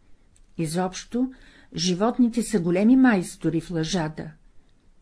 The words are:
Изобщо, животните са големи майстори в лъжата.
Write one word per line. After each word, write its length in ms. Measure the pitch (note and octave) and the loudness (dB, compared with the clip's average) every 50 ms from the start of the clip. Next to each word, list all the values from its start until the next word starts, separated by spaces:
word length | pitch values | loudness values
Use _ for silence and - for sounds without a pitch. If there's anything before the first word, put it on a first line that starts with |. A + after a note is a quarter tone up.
| _ - - _ _ _ _ _ _ _ _ | _ -20 -20 _ _ _ _ _ _ _ _
Изобщо, 760 | - E3 D3+ D#3+ F#3 F#3 F#3 F#3 - - - - B3 C4 B3+ - - - - - - - - - | -8 -6 -4 -2 -4 -4 -4 -6 -10 -12 -6 -4 -2 -2 -4 -6 -12 -20 -20 -20 -20 -20 -12 -6
животните 680 | D#3+ E3+ F#3 F3 F3 G#3+ A#3+ A#3+ - A#3+ A3+ A3+ A#3 G#3 | -2 -2 0 0 0 0 0 2 2 0 2 0 -2 -4
са 160 | - A3 F#3+ | -2 -2 -2
големи 360 | D#3+ F3 E3+ F#3 G#3+ A#3 C4 | 0 0 0 2 4 6 6
майстори 640 | C4 C4 B3 G#3+ F#3 E3 - - - - D#3+ D#3+ D#3+ | 6 6 6 4 2 0 -4 -8 -4 -4 -2 -2 -2
в 100 | - - | -4 -4
лъжата. 600 | F3 D#3+ D#3+ D#3+ F#3 F3+ D#3 D#3 D#3 - E3 D#3+ - _ _ - - - - _ _ _ _ _ _ _ | -4 -4 -4 -2 -2 -4 -4 -4 -6 -10 -14 -14 -16 _ _ -20 -20 -20 -20 _ _ _ _ _ _ _